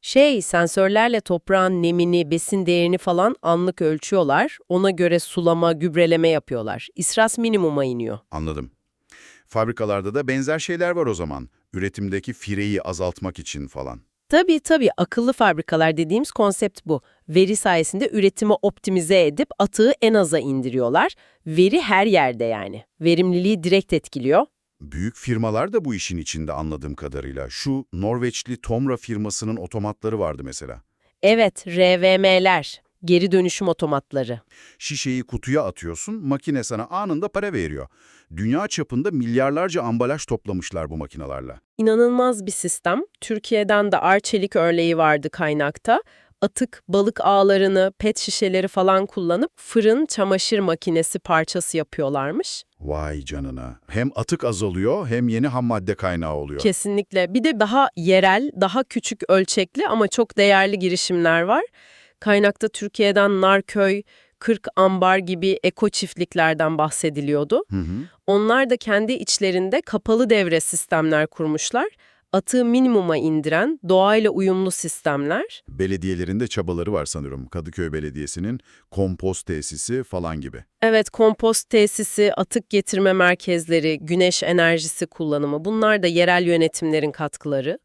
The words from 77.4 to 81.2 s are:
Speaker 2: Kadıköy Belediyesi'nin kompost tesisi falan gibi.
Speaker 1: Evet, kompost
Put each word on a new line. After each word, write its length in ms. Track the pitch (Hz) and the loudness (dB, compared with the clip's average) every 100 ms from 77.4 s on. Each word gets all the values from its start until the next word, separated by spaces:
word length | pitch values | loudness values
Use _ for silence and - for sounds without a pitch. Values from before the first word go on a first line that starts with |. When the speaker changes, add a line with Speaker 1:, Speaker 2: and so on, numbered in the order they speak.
| 65 | -10
Speaker 2:
Kadıköy 460 | 90 80 82 85 | -10 -10 -8 -6
Belediyesi'nin 680 | 78 76 71 73 - 95 127 _ _ _ | -6 -8 -10 -10 -8 -6 -8 _ _ _
kompost 560 | - 98 90 95 92 - | -4 -4 -2 -4 -6 -6
tesisi 560 | 80 73 73 - 123 | -8 -8 -10 -6 -6
falan 380 | 127 92 85 80 | -6 -6 -6 -8
gibi. 240 | 67 67 - _ | -10 -14 -20 _
Speaker 1:
Evet, 280 | 226 220 208 | 0 2 0
kompost 600 | - | 2